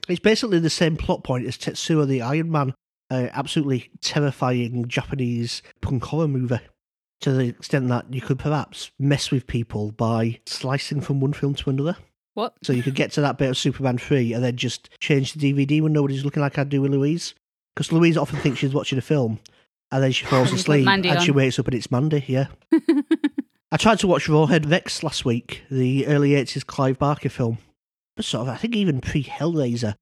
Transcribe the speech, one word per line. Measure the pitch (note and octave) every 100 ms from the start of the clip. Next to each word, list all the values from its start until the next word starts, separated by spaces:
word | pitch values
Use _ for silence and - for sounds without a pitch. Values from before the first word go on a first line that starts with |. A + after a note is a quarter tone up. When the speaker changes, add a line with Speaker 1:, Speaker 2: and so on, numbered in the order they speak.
| -
Speaker 1:
It's | F3+
basically | G#3 A3 A#3 F3
the | D#3+
same | - E3 D#3
plot | - F3+
point | - B2 A#2
as | -
Tetsuo | - - - D#3+
the | C#3 C3
Iron | A#2 D3+ E3
Man, | D#3 C3 - _ _ -
uh, | C3 B2
absolutely | - D#3+ E3 C#3+ B2+ - -
terrifying | - D#3 D3 - C3 B2 A#2+ B2 A#2
Japanese | B2 - C#3 A#2+ A#2+ A#2 - - -
punk | - C3
horror | - D3 D#3+
movie, | C3+ B2 A#2+ - _ _ _ _ _
to | -
the | C3 A#2+
extent | - - D3 B2+
that | A#2+ -
you | B2+
could | - C3
perhaps | D3+ D3+ - - - -
mess | C#3 C#3 -
with | C3+ -
people | A#2+ A#2 G#2+ G#2+
by | A2 A2+ A2+ A#2 A2+ -
slicing | - C3 C#3 - D3
from | B2+ C#3
one | C3+
film | C#3+ C#3+
to | C#3+ -
another. | C3+ D3 - - _ _
Speaker 2:
What? | - A#3+ -
Speaker 1:
So | -
you | B2+
could | B2 C3+
get | D3+
to | -
that | C#3+ C#3+
bit | C3+
of | C3
Superman | C#3+ - C3+ A#2+
three | - C#3+ A#2
and | A2+
then | B2 B2
just | B2+ - - -
change | - C#3+ B2+
the | D#3
D | C#3+
V | C#3
D | C#3 D3+
when | D#3
nobody's | D3+ C#3 C3+
looking, | C#3 D3+
like | C#3+ D3
I |
do | C#3 C#3+
with | C#3
Louise. | C#3 C#3+ E3+ - - _ _ _ -
'Cause | -
Louise | E3 E3+ E3
often | C#3+ D3
thinks | D3+ A#2+
she's | C#3
watching | C#3 - C3+
a |
film, | - D3+ A#2 A2 - _ _ _ _
and | C3
then | C3+
she | B2+ -
falls | C3+ C3
Speaker 2:
And |
you | B2+
put |
Speaker 1:
asleep, | D3+ D3 C3
Speaker 2:
Mandy | G3 F3+
Speaker 1:
and | F3
she | F3
Speaker 2:
on. | C#3
Speaker 1:
wakes | C3 C3+
up | B2+
and | B2
it's | -
Mandy, | B2 D3+ D3 C3
yeah. | B2+ C#3 - _
Speaker 2:
<laughs> | D#4+ - D4 - E4 D4 - - _ _
Speaker 1:
I | D#3
tried | G#3+ A3
to | G3
watch | C#3+ -
Rawhead | D3+ D#3 E3 D3
Rex | F3 - -
last | D#3 -
week, | C3 A#2 - - -
the | C3+ B2+ C3+ C3+
early | C#3+ C#3+ C#3+
eighties | A#2+ C#3+
Clive | - - C3+ C3
Barker | C#3+ D3+ C3+
film. | - A#2+ A#2 _ _ _ _ _
But | -
sort | - - B2+
of, |
I | A#2+
think | A3+ A3+
even | F#3+ C3
pre-Hellraiser, | - D3+ C3 - D#3 D#3+ B2+ A#2+ A2+ G#2+